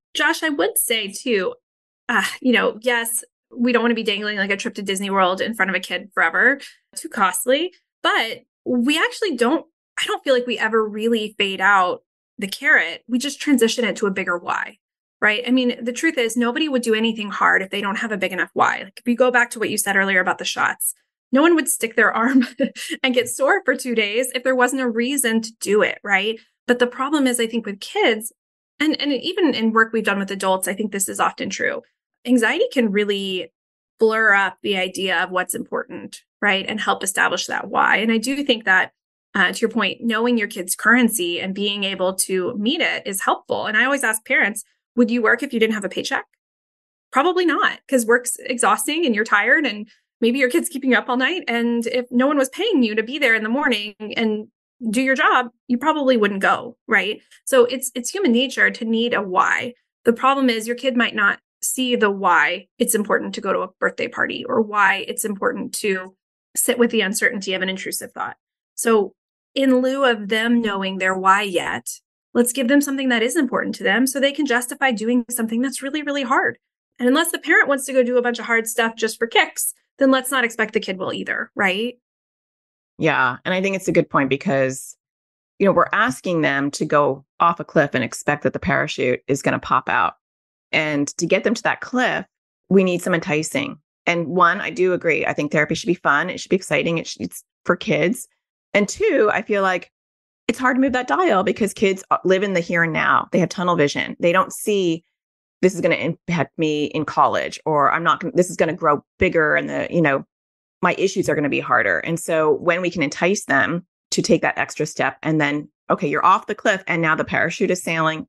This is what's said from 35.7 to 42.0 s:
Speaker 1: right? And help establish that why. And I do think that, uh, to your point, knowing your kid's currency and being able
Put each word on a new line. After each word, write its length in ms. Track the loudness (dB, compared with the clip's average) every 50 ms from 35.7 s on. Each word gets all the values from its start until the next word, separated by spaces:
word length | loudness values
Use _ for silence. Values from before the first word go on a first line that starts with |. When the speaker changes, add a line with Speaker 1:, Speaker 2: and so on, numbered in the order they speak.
| -6 -6 -6 -8 -12 -14 -14 -16 -18 -20 _ _ _ _
Speaker 1:
right? 260 | 0 0 0 0 -2
And 120 | -4 -6 -4
help 240 | -2 -2 -2 -2 -4
establish 440 | -4 0 0 0 0 0 -2 -4
that 200 | -4 -6 -6 -6
why. 300 | -2 0 2 2 2 2
And 140 | 2 2 2
I 80 | 0 0
do 240 | 0 -2 -4 -2 0
think 220 | 0 -2 0 0
that, 260 | 2 2 2 2 -2 _ _ _ _ _ _ _ _ 0
uh, 180 | 0 2 0
to 80 | 0 0
your 120 | -2 -2
point, 300 | 0 0 0 -2 -2 -4
knowing 360 | -4 -4 -2 0 0 2 2
your 100 | 0 0
kid's 280 | -2 -6 -8 -8 -6 -6
currency 680 | 0 2 4 6 6 4 2 2 -2 -4 -4 -4 -4
and 140 | -6 -6 -4
being 280 | -4 -4 -4 -4 -4 -6
able 300 | -6 -4 -2